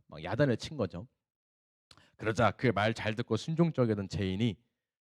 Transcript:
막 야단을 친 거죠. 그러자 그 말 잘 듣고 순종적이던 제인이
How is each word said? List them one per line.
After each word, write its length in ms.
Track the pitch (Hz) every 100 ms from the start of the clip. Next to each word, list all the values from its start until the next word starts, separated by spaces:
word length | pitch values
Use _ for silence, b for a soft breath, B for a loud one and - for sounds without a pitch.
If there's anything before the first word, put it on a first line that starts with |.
| -
막 160 | 78
야단을 340 | 85 117 143 110
친 200 | - 151
거죠. 300 | 98 85 - _ _ _ _ _ _ _ _ _ b b
그러자 360 | 107 110 110
그 160 | - 127
말 220 | 98 107
잘 200 | 113 107
듣고 220 | 110 - 110
순종적이던 720 | - 160 170 143 117 101 98
제인이 480 | - 95 92 117 87 _ _ _ _